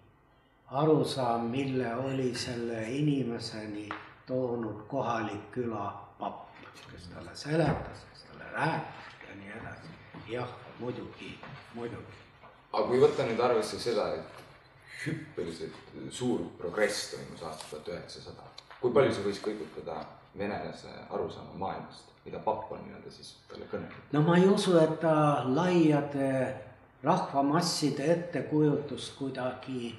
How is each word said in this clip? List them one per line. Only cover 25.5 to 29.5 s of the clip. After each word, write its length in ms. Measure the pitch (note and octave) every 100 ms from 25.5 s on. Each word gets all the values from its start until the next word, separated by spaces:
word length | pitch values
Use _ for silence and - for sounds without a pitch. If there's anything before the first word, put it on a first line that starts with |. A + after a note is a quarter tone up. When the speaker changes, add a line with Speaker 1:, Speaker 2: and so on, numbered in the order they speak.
| C#3 F3+ F3 D#3 D3 C#3 C#3 C3+ C3 B2+ - - - - _
Speaker 1:
rahvamasside 1080 | C#3 F#3 - C#3 C#3+ C#3+ - - D3 C3 C#3+
ettekujutust 1040 | E3+ - C3+ - D3+ D3+ D3 - A#2+ - -
kuidagi 800 | C3+ C3 B2+